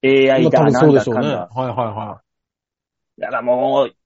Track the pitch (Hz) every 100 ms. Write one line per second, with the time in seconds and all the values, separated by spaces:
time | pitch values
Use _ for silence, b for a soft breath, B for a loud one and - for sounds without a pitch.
0 | 135 135 135 131 156 - 147 127 156 139
1 | 131 110 143 131 90 131 131 113 117 107
2 | 110 95 _ _ _ _ _ _ _ _
3 | _ _ - 123 120 123 135 139 131 _